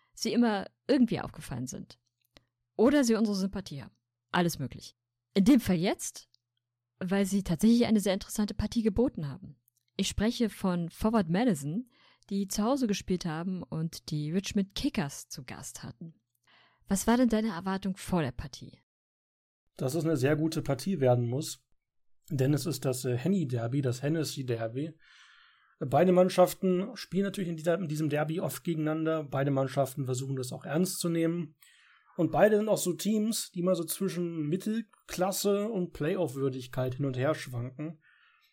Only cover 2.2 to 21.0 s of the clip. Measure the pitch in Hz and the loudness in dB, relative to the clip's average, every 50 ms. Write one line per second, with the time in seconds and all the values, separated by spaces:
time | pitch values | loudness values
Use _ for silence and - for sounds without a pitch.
2.2 | _ _ _ - _ _ _ _ _ _ _ - 214 269 277 294 269 226 226 208 | _ _ _ -20 _ _ _ _ _ _ _ 4 6 6 6 6 4 4 4 4
3.2 | 226 208 208 190 190 196 196 196 185 - 151 139 - - _ _ _ _ _ _ | 2 2 0 0 -2 -4 -4 -6 -10 -10 -12 -14 -14 -16 _ _ _ _ _ _
4.2 | _ _ - 180 175 170 - - 139 120 - - - - - _ _ _ _ _ | _ _ 0 2 2 2 0 -4 -8 -8 -10 -12 -18 -20 -20 _ _ _ _ _
5.2 | _ _ - 196 190 220 294 233 - - 180 160 170 208 330 - - - - - | _ _ 0 4 8 8 8 8 6 4 2 2 2 0 0 -2 -6 -10 -12 -14
6.2 | - _ _ _ _ _ _ _ _ _ _ _ _ _ _ - 185 180 196 196 | -20 _ _ _ _ _ _ _ _ _ _ _ _ _ _ -8 -4 0 2 2
7.2 | 202 190 196 202 190 - 170 - - 226 233 240 233 220 220 208 190 214 185 202 | 2 2 2 0 0 0 0 4 6 6 6 6 6 4 4 4 4 2 0 0
8.2 | - - - - 214 196 202 - 214 214 - 233 214 220 190 - 233 302 - - | -2 -4 -2 -2 -2 -2 -2 -4 -4 -4 -2 0 0 2 2 2 2 2 0 -4
9.2 | 156 139 131 - - 156 - _ _ _ _ _ _ _ _ - 190 - - - | -8 -8 -8 -10 -14 -18 -18 _ _ _ _ _ _ _ _ -4 -2 -2 0 0
10.2 | 196 226 240 - 240 202 - - - 190 175 175 170 165 - - - 220 233 226 | 0 0 2 0 0 -2 -2 -2 -2 -2 0 -2 -2 -6 -4 -2 0 2 2 2
11.2 | 185 160 165 190 247 254 185 143 143 147 160 220 254 _ _ _ _ _ _ _ | 2 2 2 2 2 2 2 0 -2 -4 -6 -6 -8 _ _ _ _ _ _ _
12.2 | _ - 202 196 202 196 - - 208 226 277 277 262 208 202 - - - 185 175 | _ -6 -4 -4 -4 -2 -2 -2 0 0 2 2 0 0 -2 -2 -2 -2 -2 -2
13.2 | - 175 156 160 170 190 185 180 170 - - 160 160 165 - - - - 156 151 | -2 -4 -6 -4 -4 -6 -6 -6 -8 -8 -6 -4 -4 -4 -6 -10 -10 -6 -6 -4
14.2 | 147 151 165 196 190 - - 208 196 196 - - - 294 - 220 151 139 - - | -4 -2 -2 -2 -2 -2 -2 -2 -2 -2 -4 -4 -4 -2 -2 -2 -4 -4 -6 -12
15.2 | - - - - 131 - 107 - 135 - - - - 220 - - 170 165 - _ | -16 -16 -14 -14 -14 -14 -14 -14 -14 -16 -16 -14 -14 -14 -14 -14 -16 -18 -18 _
16.2 | _ _ _ _ _ _ _ _ _ _ _ _ _ - 202 196 - 226 233 247 | _ _ _ _ _ _ _ _ _ _ _ _ _ -2 -2 0 2 4 4 6
17.2 | 254 233 220 214 220 226 180 165 185 190 190 190 196 196 185 - - - 185 175 | 4 4 4 2 0 -2 -4 -4 -4 -4 -4 -4 -4 -6 -6 -6 -4 -2 0 0
18.2 | 156 117 - - - 147 - - 120 - - - _ _ _ _ _ _ _ _ | 0 0 -4 -8 -10 -12 -12 -16 -18 -18 -20 -20 _ _ _ _ _ _ _ _
19.2 | _ _ _ _ _ _ _ _ _ _ _ - - 131 131 170 147 160 160 135 | _ _ _ _ _ _ _ _ _ _ _ -4 -4 -2 -2 0 0 2 2 2
20.2 | - 151 156 147 156 160 - 156 - - 139 - - 190 196 151 | 4 2 2 2 0 0 -2 -2 -2 -2 -2 -2 -2 -2 -2 2